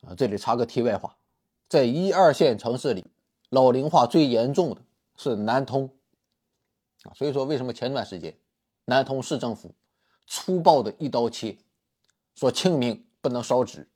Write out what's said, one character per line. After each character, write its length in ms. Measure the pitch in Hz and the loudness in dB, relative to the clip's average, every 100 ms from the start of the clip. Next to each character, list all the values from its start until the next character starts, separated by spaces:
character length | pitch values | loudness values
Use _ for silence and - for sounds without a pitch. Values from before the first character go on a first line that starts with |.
啊， 140 | - 95 | -18 -4
这 100 | 127 | -2
里 120 | 101 | -2
插 180 | - 120 | -2 -2
个 80 | |
题 160 | 117 - | -2 -2
外 160 | 117 101 | -2 -2
话， 180 | - _ _ _ _ _ _ | -6 _ _ _ _ _ _
在 160 | 160 | 2
一 260 | 123 139 190 | 2 0 -2
二 220 | 175 175 | 4 4
线 240 | 139 156 107 | 6 2 2
城 220 | 117 123 | -4 -4
市 160 | 147 | -2
里， 100 | 98 - _ _ _ _ | -4 -6 _ _ _ _
老 200 | 131 131 | 4 4
龄 200 | 127 147 | 4 2
化 160 | 160 120 | 2 4
最 200 | 160 147 | 4 4
严 280 | 117 123 | 2 0
重 200 | 143 170 | 0 -2
的 80 | 101 _ _ _ _ | -4 _ _ _ _
是 200 | - 110 | -6 -4
南 300 | 107 127 131 | 0 -2 -2
通。 280 | 135 135 _ _ _ _ _ _ _ _ _ _ _ | -4 -4 _ _ _ _ _ _ _ _ _ _ _
啊， 100 | - | -20
所 140 | - 143 | -6 -4
以 60 | |
说 100 | 139 | -4
为 140 | 135 147 | -2 -4
什 80 | 127 | -4
么 80 | |
前 180 | 117 123 | -6 -6
段 120 | 135 | -6
时 140 | 101 92 | -8 -10
间 160 | 82 - _ _ _ _ - | -14 -16 _ _ _ _ -2
南 180 | 123 | 0
通 180 | 131 135 | 0 -4
市 140 | 123 143 | -6 -6
政 180 | 120 | -6
府 200 | 107 85 - _ _ _ _ _ | -8 -14 -20 _ _ _ _ _
粗 320 | - - 185 | -12 -4 2
暴 240 | 170 151 | 4 4
的 80 | 107 - | 2 -6
一 80 | 147 | -6
刀 220 | 120 117 | -2 -2
切， 300 | 117 113 - _ _ _ _ _ _ _ | -4 -10 -10 _ _ _ _ _ _ _
说 160 | _ 131 | _ -2
清 280 | 123 185 160 | 0 0 0
明 280 | 120 107 _ _ | -2 -4 _ _
不 80 | 143 | -4
能 160 | 123 | -4
烧 180 | 117 127 | 0 0
纸 240 | 117 - 69 | 0 -6 -20